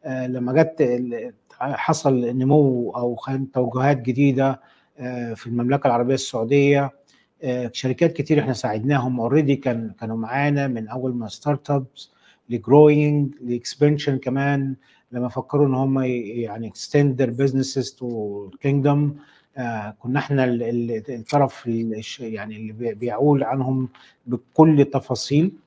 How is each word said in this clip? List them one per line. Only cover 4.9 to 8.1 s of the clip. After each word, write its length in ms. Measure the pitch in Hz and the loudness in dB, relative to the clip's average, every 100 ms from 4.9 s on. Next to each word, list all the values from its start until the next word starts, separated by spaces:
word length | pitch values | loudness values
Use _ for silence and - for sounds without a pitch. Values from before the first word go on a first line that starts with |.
| - | -12
آه، 340 | 123 123 117 | -10 -8 -8
في 140 | 110 117 | -10 -6
المملكة 400 | 120 120 139 135 | -2 0 2 4
العربية 260 | 120 123 | 2 2
السعودية، 800 | 131 - 117 113 143 139 143 139 _ _ _ _ _ | 0 -2 -4 2 4 4 4 0 _ _ _ _ _
آه، 260 | 139 123 120 | -6 -4 -6
شركات 400 | - 131 127 170 | -4 -4 2 0